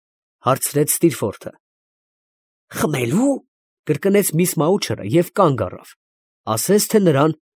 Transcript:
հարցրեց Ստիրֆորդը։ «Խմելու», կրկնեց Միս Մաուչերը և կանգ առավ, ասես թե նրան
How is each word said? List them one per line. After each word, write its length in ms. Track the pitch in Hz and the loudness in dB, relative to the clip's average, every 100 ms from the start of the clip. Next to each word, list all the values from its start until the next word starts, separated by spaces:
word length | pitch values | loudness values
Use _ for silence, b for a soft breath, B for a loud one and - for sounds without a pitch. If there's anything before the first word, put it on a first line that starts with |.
| _ _ _ _ | _ _ _ _
հարցրեց 460 | - 131 - 143 147 | -2 -2 -2 -2 0
Ստիրֆորդը։ 600 | - 170 123 110 - - - _ _ _ _ _ _ _ _ _ _ _ | 2 0 0 -6 -8 -14 -18 _ _ _ _ _ _ _ _ _ _ _
«Խմելու», 640 | - 165 139 120 170 277 269 - _ _ _ - | -4 -4 -2 -2 0 0 -2 -6 _ _ _ -6
կրկնեց 400 | 143 196 202 202 | -2 0 2 2
Միս 220 | 156 175 - | 0 -2 0
Մաուչերը 500 | 147 202 - 107 104 | 0 0 -2 -8 -2
և 200 | 156 175 - | 0 0 2
կանգ 240 | 175 123 92 | 2 2 -4
առավ, 220 | - - - _ _ _ _ - | -8 -20 -20 _ _ _ _ -6
ասես 360 | 110 - 208 - | -4 0 0 2
թե 120 | 220 | 2
նրան 340 | 185 135 156 156 _ | 4 4 2 0 _